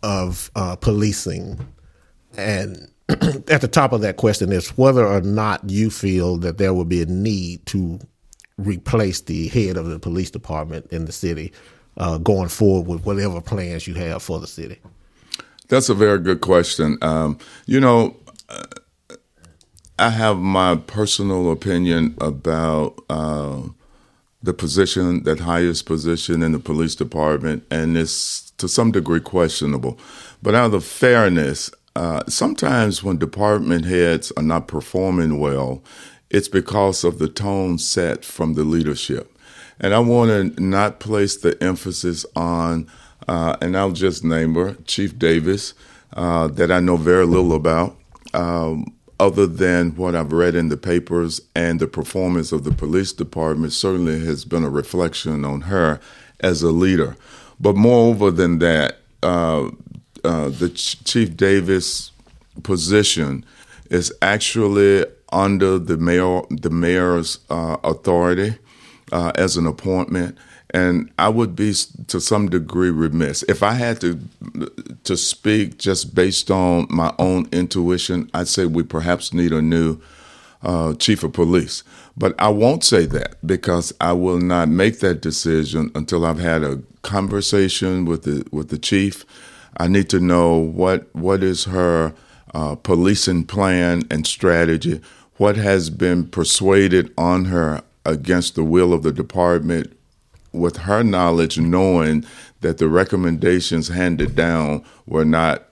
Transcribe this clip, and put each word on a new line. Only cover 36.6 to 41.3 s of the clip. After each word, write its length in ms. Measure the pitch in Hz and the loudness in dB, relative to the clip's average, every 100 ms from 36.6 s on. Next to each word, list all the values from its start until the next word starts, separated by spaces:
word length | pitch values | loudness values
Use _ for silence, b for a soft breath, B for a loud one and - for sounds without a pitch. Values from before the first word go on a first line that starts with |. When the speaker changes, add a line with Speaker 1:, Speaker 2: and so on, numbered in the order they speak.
| 87 101 98 92 | 0 2 2 2
Speaker 2:
of 140 | 87 85 | -2 -2
the 100 | 78 | -6
tone 500 | - 101 98 95 85 | -4 -4 -2 -2 -2
set 460 | - - 85 60 | -2 -2 -2 -4
from 300 | - - 80 | -10 -6 -4
the 100 | 76 | -2
leadership. 640 | 76 82 76 71 - 65 - _ B B B B | 0 0 -2 -4 -6 -8 -8 _ B B B B
And 160 | 98 | 0
I 60 | 104 | 2
wanna 440 | 120 120 117 107 90 - | 4 4 4 2 0 -2
not 380 | 95 98 104 - | -2 0 0 -2
place 380 | 104 107 101 | -4 0 0